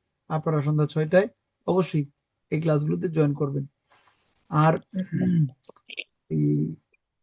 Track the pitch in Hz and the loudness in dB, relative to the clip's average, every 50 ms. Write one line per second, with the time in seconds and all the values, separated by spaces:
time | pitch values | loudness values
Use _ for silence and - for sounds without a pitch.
0 | _ _ _ _ _ - 160 156 - 160 156 151 139 147 151 151 151 143 - 156 | _ _ _ _ _ -6 -6 -4 -2 -2 -2 0 0 0 2 2 2 0 0 -2
1 | 156 151 180 185 208 240 - _ _ _ _ _ - - 170 190 180 - - 156 | 0 2 4 4 2 2 -4 _ _ _ _ _ -4 0 0 0 0 0 0 -2
2 | 143 - _ _ _ _ _ _ _ - 165 156 160 160 151 147 147 156 170 175 | -4 -4 _ _ _ _ _ _ _ -6 -4 -2 0 0 0 0 0 -2 -2 -2
3 | 180 180 156 156 151 147 143 - 151 139 139 143 139 - _ _ _ _ _ _ | -4 -2 0 2 2 2 0 -2 -2 -4 -4 -6 -8 -8 _ _ _ _ _ _
4 | _ _ _ _ _ _ _ _ _ - 160 151 156 160 160 - - _ - 185 | _ _ _ _ _ _ _ _ _ -2 2 2 4 4 2 0 -2 _ -8 -8
5 | 185 - 160 180 185 185 180 165 151 127 - _ _ - - _ _ - - - | -6 -4 -2 -2 0 2 2 2 2 0 -2 _ _ -20 -20 _ _ -20 -16 -16
6 | - _ _ _ _ - - - - - - - 151 156 156 - _ _ _ _ | -16 _ _ _ _ -6 -4 0 0 0 0 0 -2 -4 -6 -12 _ _ _ _
7 | _ _ _ _ | _ _ _ _